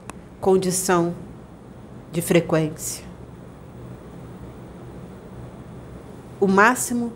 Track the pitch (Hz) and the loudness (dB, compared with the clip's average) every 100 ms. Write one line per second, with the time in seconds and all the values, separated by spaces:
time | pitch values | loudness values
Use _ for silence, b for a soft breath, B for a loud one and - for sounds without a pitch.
0 | - - - - 190 190 180 175 - 175 | -14 -14 -16 0 4 6 4 2 4 4
1 | 170 180 - - - - - - - - | 4 -2 -10 -14 -18 -18 -18 -18 -16 -16
2 | - 170 165 175 170 160 156 - - - | -6 -2 4 4 6 2 2 -2 -8 -8
3 | - - - - - - - - - - | -10 -14 -16 -16 -16 -16 -16 -14 -14 -14
4 | - - - - - - - - - - | -16 -16 -14 -14 -14 -14 -16 -14 -14 -14
5 | - - - - - - - - - - | -14 -14 -14 -14 -14 -14 -14 -14 -14 -14
6 | - - - - 196 196 220 254 - 240 | -14 -16 -14 2 6 8 8 6 0 -2
7 | 233 | -2